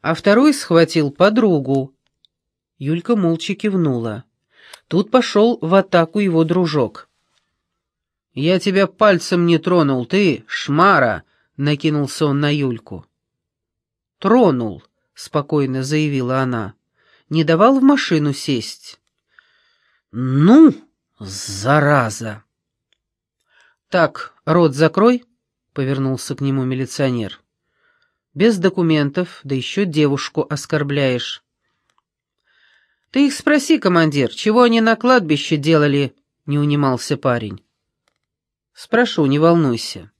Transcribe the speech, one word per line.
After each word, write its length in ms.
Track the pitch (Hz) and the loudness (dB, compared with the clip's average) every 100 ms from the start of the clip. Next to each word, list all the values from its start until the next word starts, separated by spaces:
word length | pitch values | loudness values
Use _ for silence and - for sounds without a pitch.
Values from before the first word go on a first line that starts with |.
«А 100 | 147 | -4
второй 400 | 160 - 214 294 | -2 2 4 4
схватил 580 | 277 - 165 160 165 143 | 0 0 2 2 0 -2
подругу». 840 | 143 190 214 220 160 131 135 135 _ _ _ _ _ _ _ _ _ | 2 2 4 2 0 0 -4 -4 _ _ _ _ _ _ _ _ _
Юлька 400 | 139 165 175 226 | -6 -6 -2 0
молча 380 | 170 165 - | 0 -2 -4
кивнула. 720 | 196 214 190 160 123 113 107 - _ _ _ - - _ | -4 -2 0 0 -2 -6 -10 -14 _ _ _ -20 -20 _
Тут 240 | 170 202 | -2 2
пошёл 480 | 254 240 202 220 240 | 0 2 2 2 0
в 120 | 160 | 2
атаку 440 | 190 190 175 165 208 | 2 2 0 0 0
его 260 | 202 160 | 0 2
дружок. 640 | 165 175 170 147 110 - - _ _ _ _ _ _ _ _ _ _ _ _ | 0 0 0 -2 -4 -6 -20 _ _ _ _ _ _ _ _ _ _ _ _
«Я 260 | - 151 185 | -4 -2 0
тебя 260 | 202 190 190 | 0 0 0
пальцем 600 | _ 214 180 - 175 170 | _ 2 2 0 0 2
не 100 | 165 | 0
тронул, 480 | 170 175 143 131 | 2 0 2 -2
ты, 400 | 123 190 196 131 - | -2 0 0 -2 -8
шмара!» 760 | - - 147 190 175 123 92 _ _ _ - | -12 -4 2 4 4 0 -2 _ _ _ -6
накинулся 720 | 143 147 156 151 139 - 156 | -4 -2 -2 -2 -4 -2 -2
он 140 | 139 | 0
на 140 | 147 | -2
Юльку. 520 | 147 135 117 - 92 - _ _ _ _ _ _ _ _ _ _ _ | -2 -4 -6 -12 -18 -18 _ _ _ _ _ _ _ _ _ _ _
«Тронул», 640 | 196 240 208 131 113 76 _ _ _ - | 0 4 4 0 -4 -10 _ _ _ -20
спокойно 640 | - 151 143 151 135 131 | -6 -6 -2 -2 -2 -4
заявила 580 | 131 151 151 139 123 131 | -4 -2 -2 -2 -2 -2
она. 340 | 131 120 104 - _ _ _ _ _ | -2 -4 -6 -12 _ _ _ _ _
«Не 160 | 156 | -4
давал 340 | 147 165 220 269 | 0 2 4 4
в 40 | |
машину 500 | 269 285 - 160 147 | 4 2 0 -2 -2
сесть». 680 | 139 - 127 - - - - _ _ _ _ _ _ _ _ _ _ _ | -4 -4 -4 -6 -16 -20 -20 _ _ _ _ _ _ _ _ _ _ _
«Ну, 640 | 110 131 135 160 262 311 - _ _ _ _ | -8 -4 2 6 8 8 4 _ _ _ _
зараза!» 1300 | 98 98 - 98 113 147 143 147 117 104 113 107 _ _ _ _ _ _ _ _ _ _ _ _ _ _ _ | -16 -14 -12 -8 0 0 2 0 0 -6 -12 -14 _ _ _ _ _ _ _ _ _ _ _ _ _ _ _
«Так, 440 | 185 156 - - _ | 0 0 -2 -18 _
рот 300 | - 165 165 | 0 2 2
закрой», 500 | 135 156 175 220 247 _ _ _ _ _ | 2 0 2 2 2 _ _ _ _ _
повернулся 600 | - 131 139 135 131 - | -6 -4 -2 -4 -4 -8
к 60 | 131 | -6
нему 240 | 139 135 | -2 -2
милиционер. 760 | 127 131 131 - 139 123 101 - _ _ _ _ _ _ _ _ _ | -2 -4 -6 -4 -4 -2 -6 -12 _ _ _ _ _ _ _ _ _
«Без 260 | 143 214 208 | 0 0 2
документов, 840 | 180 - 170 156 143 143 180 - | -2 0 0 0 0 -4 -8 -10
да 120 | 135 | -8
ещё 300 | 135 127 - | -8 -6 -4
девушку 640 | 196 151 147 139 - - - | -4 0 0 0 -4 -6 -6
оскорбляешь». 960 | 147 - 156 143 143 135 123 - - _ _ _ _ _ _ _ _ _ _ _ _ _ _ _ _ _ | -6 -4 -4 -2 -2 0 -2 -6 -14 _ _ _ _ _ _ _ _ _ _ _ _ _ _ _ _ _
«Ты 160 | 262 285 | 0 0
их 80 | |
спроси, 440 | 277 - 302 - 320 | 0 0 0 2 0
командир, 520 | 196 175 156 143 120 | 2 2 2 0 -2
чего 320 | - 214 220 | -2 0 2
они 180 | 240 226 | 4 4
на 160 | 226 226 | 2 0
кладбище 600 | 240 254 165 147 - 156 | 2 2 2 -4 -2 -4
делали?» 580 | 143 160 147 143 139 _ _ _ - | 0 2 2 0 -4 _ _ _ -6
не 120 | 147 | -2
унимался 580 | 147 147 139 127 - 139 | 0 0 -2 -4 -6 -4
парень. 460 | 135 120 107 98 _ _ _ _ _ _ _ _ _ _ _ | -2 -4 -6 -14 _ _ _ _ _ _ _ _ _ _ _
«Спрошу, 540 | _ - 226 240 - 143 | _ -4 0 0 0 0
не 120 | 143 | 4
волнуйся». 760 | 160 170 147 117 - 95 85 | 4 4 2 -2 -8 -14 -18